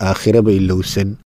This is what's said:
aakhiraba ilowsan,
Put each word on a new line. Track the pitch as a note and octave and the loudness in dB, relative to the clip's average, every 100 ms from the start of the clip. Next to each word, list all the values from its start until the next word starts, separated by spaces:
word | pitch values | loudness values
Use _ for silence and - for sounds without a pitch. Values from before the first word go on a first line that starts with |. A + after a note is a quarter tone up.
aakhiraba | F#2+ F#2+ A2 A2+ G#2+ | -2 -2 2 2 4
ilowsan, | G2 F#2 F#2 F#2 G2+ G2 G#2+ _ | 2 0 -2 -2 -4 -4 -8 _